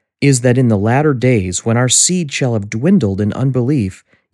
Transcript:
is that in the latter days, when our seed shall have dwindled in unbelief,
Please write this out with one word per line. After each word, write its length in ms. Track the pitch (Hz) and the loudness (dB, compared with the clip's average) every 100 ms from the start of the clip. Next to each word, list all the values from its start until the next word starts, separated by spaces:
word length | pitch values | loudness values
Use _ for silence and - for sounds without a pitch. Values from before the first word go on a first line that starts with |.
| _ - | _ -2
is 220 | 143 127 | 2 2
that 160 | 123 123 | 2 2
in 100 | 123 | 2
the 100 | 101 | 2
latter 360 | 107 131 151 | 0 0 0
days, 500 | 127 127 117 92 90 | 0 0 0 -2 -4
when 140 | 113 117 | -2 0
our 120 | 123 | 2
seed 400 | - - 180 147 | 0 0 -2 -4
shall 200 | - 131 | -4 -2
have 160 | 113 101 | -2 -4
dwindled 520 | 110 156 202 104 95 | -4 2 2 2 0
in 100 | 104 | -2
unbelief, 720 | - 135 127 120 151 95 - _ _ _ | -2 -2 0 0 0 -2 -6 _ _ _